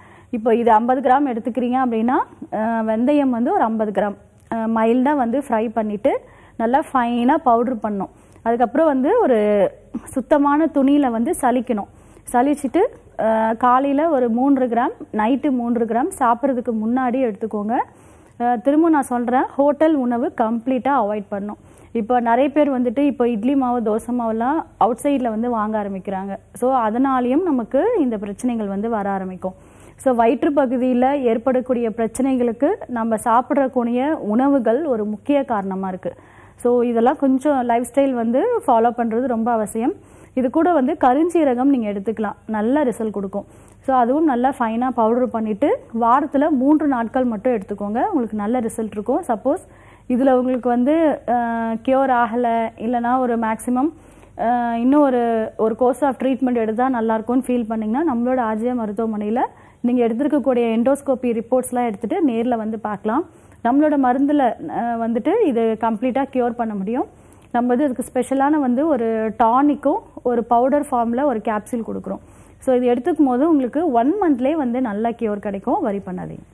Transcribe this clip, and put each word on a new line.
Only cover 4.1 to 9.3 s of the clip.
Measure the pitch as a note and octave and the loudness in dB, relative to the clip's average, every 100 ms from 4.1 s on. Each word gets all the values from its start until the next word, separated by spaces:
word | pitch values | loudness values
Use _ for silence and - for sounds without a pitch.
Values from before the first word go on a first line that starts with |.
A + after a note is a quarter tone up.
| G3+ - _ _ | -4 -16 _ _
அ, | A3+ | -6
மைல்டா | A3+ A3+ A3+ B3+ C4 D4 | -2 0 2 2 2 0
வந்து | A#3 C4+ - | 0 -2 -2
fry | A3+ A3+ | -2 -2
பண்ணிட்டு | A3+ G#3+ G3+ C#4 G#4+ - - - - | -2 -4 -2 0 0 -6 -20 -14 -4
நல்லா | A3+ C#4 D#4 | 0 0 0
ஃபைனா | C4 A#3+ A#3+ B3 | 0 0 2 2
பவுடர் | D#4+ C4+ A#3 B3 A3+ | 2 4 2 2 -4
பண்ணணும். | G#3+ G3+ - - - - | -4 -6 -8 -12 -20 -6
அதுக்கப்புறம் | A#3 A#3 A#3 D4+ D#4+ | -2 0 2 2 2
வந்து | C4+ C#4 A#4+ | 2 2 2
ஒரு | E4+ | 4